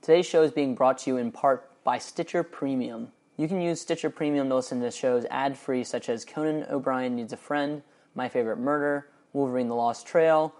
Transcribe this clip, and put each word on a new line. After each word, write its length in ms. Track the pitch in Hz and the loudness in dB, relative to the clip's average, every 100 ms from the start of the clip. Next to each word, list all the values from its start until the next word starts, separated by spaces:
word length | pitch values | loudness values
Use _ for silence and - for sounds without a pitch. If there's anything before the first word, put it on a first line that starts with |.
Today's 220 | - 165 175 | 6 4 6
show 180 | 170 | 4
is 80 | 156 | 4
being 240 | 147 139 120 | 2 -2 4
brought 220 | 131 131 | 2 2
to 140 | - | -2
you 40 | 127 | -2
in 160 | 117 | -2
part 500 | - 143 127 - _ - | 0 0 0 -4 _ -2
by 120 | 127 | -2
Stitcher 460 | - - 165 175 | -4 -8 -2 -2
Premium. 680 | 165 - 139 131 120 117 117 _ _ - | -2 -4 -4 -2 -4 -8 -12 _ _ -6
You 100 | 156 | -2
can 140 | 185 | 0
use 180 | 170 165 | -2 -2
Stitcher 300 | - 160 156 | -4 -2 -2
Premium 400 | - 151 147 135 | -2 0 0 2
to 60 | 131 | 0
listen 260 | 127 127 | 0 -4
to 100 | 123 | -4
shows 320 | - 131 123 113 | -2 0 0 0
ad-free, 540 | 135 135 131 - 127 120 | -2 -2 -4 -4 -2 -2
such 240 | 123 - | -6 -4
as 160 | 117 - | -6 -6
Conan 400 | - 156 156 - | -4 -2 -2 -4
O'Brien 460 | 143 131 131 127 120 | -4 -2 -2 -2 -4
Needs 160 | 113 | -6
a 60 | 123 | -12
Friend, 440 | - 147 143 147 - _ _ | -4 -2 -2 -6 -12 _ _
My 140 | - 127 | -8 -4
Favorite 300 | 131 113 110 | -2 -2 -2
Murder, 500 | 127 147 147 143 143 _ _ | -2 0 0 -2 -6 _ _
Wolverine 380 | 139 139 127 120 | -2 -2 0 -2
the 60 | 117 | 0
Lost 300 | 117 117 - | 0 -2 0
Trail, 480 | 175 160 156 156 | 4 6 6 4